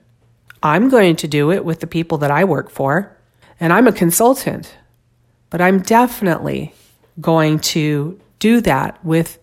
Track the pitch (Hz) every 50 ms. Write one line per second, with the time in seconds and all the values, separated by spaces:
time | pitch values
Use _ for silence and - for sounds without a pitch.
0 | _ _ _ _ _ _ _ _ _ - - _ - 156 151 180 233 269 262 226
1 | 196 175 160 - - 156 147 147 143 151 190 - - 165 160 - - 170 - 165
2 | 165 - 165 143 147 143 143 151 190 196 151 135 - - - - 139 135 147 180
3 | 208 - - _ _ _ _ _ _ _ _ - 170 165 170 208 254 233 202 -
4 | 185 170 165 - 220 240 269 262 - - - - - - - - _ _ _ _
5 | _ _ _ _ _ _ _ _ _ _ - 170 180 185 196 190 185 - 233 226
6 | 247 240 240 - 208 180 160 - - 147 135 131 147 147 - _ _ _ _ _
7 | _ _ _ 165 151 175 165 160 156 156 156 151 - - - 165 151 151 151 143
8 | 143 160 190 - _ _ _ - - 214 233 240 - 175 135 135 147 - - -
9 | - 160 160 165 165 - - -